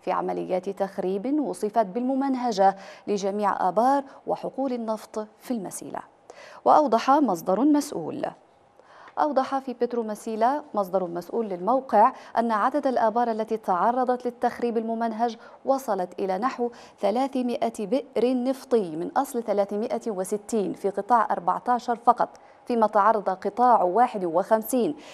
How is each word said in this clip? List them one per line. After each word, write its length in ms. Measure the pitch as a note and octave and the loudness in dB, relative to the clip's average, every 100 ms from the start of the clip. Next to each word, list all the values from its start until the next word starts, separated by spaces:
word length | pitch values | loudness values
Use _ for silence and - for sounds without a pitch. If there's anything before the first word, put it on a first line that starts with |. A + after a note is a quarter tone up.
في 100 | F#3 | -4
عمليات 580 | F3 F3+ F3+ E3+ F#3 G3 | -4 -4 -4 -4 -4 -4
تخريب 720 | F#3+ G3 - F3+ G3 A#3+ D4+ | -6 -6 -4 -4 -4 -2 -2
وصفت 460 | A3 F3+ G#3+ A#3 G3 | -2 -4 -2 0 0
بالممنهجة 920 | G#3 B3+ C4+ C4+ B3+ B3 F#3+ G3 F#3+ - - - | -2 -2 -2 -2 -2 -2 4 4 2 -6 -12 -4
لجميع 600 | G3+ G3 G#3 G3+ - F3+ | -2 -2 -2 -2 0 0
آبار 340 | F3 B3 C#4 C#4 - - | 2 2 2 -2 -10 -6
وحقول 460 | - F3+ - C4 | -6 -6 -6 -4
النفط 540 | B3 A3 G#3+ - G#3+ G#3+ _ | -4 -6 -8 -8 -10 -10 _
في 120 | - | -8
المسيلة. 480 | A#3+ F3+ - - - - _ - - - - - | -6 -8 -12 -12 -12 -12 _ -20 -20 -20 -2 4
وأوضح 460 | D4 C#4+ A3+ - | 6 6 2 4
مصدر 480 | D4 B3+ E3+ D#3+ F#3+ | 4 4 0 0 2
مسؤول، 640 | D4 D4 C#4+ - D3 C3 - - _ _ _ _ - - - - | 4 2 0 -6 -6 -6 -6 -8 _ _ _ _ -20 -20 -8 -2
أوضح 400 | D4+ B3+ B3+ C#4 | 0 0 0 -2
في 140 | C4 | -4
بترو 300 | A#3+ A#3+ A#3+ | -4 -2 -2
مسيلة 600 | A3 G#3+ A#3 A3 A#3 D4 - | -4 -6 -6 0 0 0 -2
مصدر 340 | G#3 F#3+ F#3 F3+ | -4 0 0 -2
مسؤول 420 | E3+ - A#3 A3 | -6 -6 -4 -4
للموقع 640 | F3 F#3 C4 C4+ G#3+ B3 - - - | -4 0 0 4 6 6 2 -6 -2
أن 140 | A#3 | 0
عدد 360 | G#3+ A#3+ D4 C4+ | 2 0 0 0
الآبار 440 | A#3+ A3 A3+ A#3+ | 2 2 2 0
التي 260 | A3 G#3+ A3 | -2 -4 -4
تعرضت 680 | - F3 G#3 B3 B3 B3 B3 | 0 2 2 2 0 -2 -4
للتخريب 520 | A#3+ A#3+ - A#3+ A3+ | -2 -4 -2 -2 -2
الممنهج 600 | A3+ A3+ A#3 A3 A#3+ A3+ - - B3 | -2 -2 -4 -2 -2 -4 -16 -6 -2
وصلت 540 | C4+ C4 F#3+ F3+ - | -2 -2 -4 -4 -4
إلى 180 | G3 F#3+ | -4 -2
نحو 340 | B3+ B3 A#3+ - - - | -2 -2 -4 -6 -20 -4
ثلاثمائة 840 | G3 A3+ C4+ C4 B3 A#3 A#3 A3+ G3 | 0 0 0 -2 -2 -2 -2 -4 -2
بئر 580 | C4 - - A#3+ B3+ | -2 -2 0 2 2
نفطي 520 | B3 C4 - A#3 F3+ D#3 | -2 -4 0 0 0 -4
من 160 | F3 - | -4 -2
أصل 260 | C4+ A#3+ | -2 -4
ثلاثمائة 580 | A3+ G3+ G3 G#3 A3+ A#3 A#3 | -2 0 0 -2 -4 -4 -4
وستين 680 | F#3 F#3 G#3 - A3+ F#3+ | -6 -4 -6 -2 -2 -2
في 160 | - G3 | -2 -4
قطاع 380 | F#3+ G3 A#3 - | -2 2 2 2
أربعتاشر 640 | F#3+ F3 F3+ - A#3+ - A#3 | 0 -2 -2 0 -2 -2 0
فقط، 340 | B3 A#3 - - - - - | 2 4 0 -6 -20 -12 -4
فيما 220 | A#3 G#3+ | 2 4
تعرض 420 | G#3+ G3+ A3 G3 | 4 4 2 0
قطاع 540 | F#3 G3+ G3 B3 G#3+ | -4 -4 2 4 6
واحد 420 | F3+ G3 B3 A3 F3 | 4 4 2 0 -2
وخمسين 720 | E3 F#3+ A3 G#3+ B3+ F#3+ - - | 0 2 0 2 0 0 -2 -12